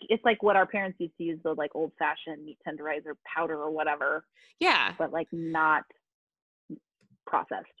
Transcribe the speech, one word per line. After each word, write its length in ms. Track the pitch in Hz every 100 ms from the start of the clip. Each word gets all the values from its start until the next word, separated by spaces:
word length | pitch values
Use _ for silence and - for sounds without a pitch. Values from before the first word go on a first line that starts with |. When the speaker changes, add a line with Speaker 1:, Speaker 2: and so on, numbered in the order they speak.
| -
Speaker 1:
it's 160 | 226
like 180 | 240 214
what 140 | 208 196
our 100 | 185
parents 320 | 208 190 185
used 160 | 175 -
to 60 |
use, 140 | 165 165
the, 80 | 170
like, 200 | 156 151
old-fashioned 680 | - 160 - 151 151 - 151
meat 140 | 151 - -
tenderizer 500 | 151 151 147 151 143 -
powder 340 | 160 165 151
or 100 | 151
whatever. 540 | 156 156 147 139 156 - _ _ _
Speaker 2:
Yeah. 340 | 349 202 101 175
Speaker 1:
But, 140 | 160
like, 160 | 165 170
not 540 | 170 165 160 156 151 - - _ _ _ _ _ _ _ - _ _ _ _ -
processed. 400 | - - - - _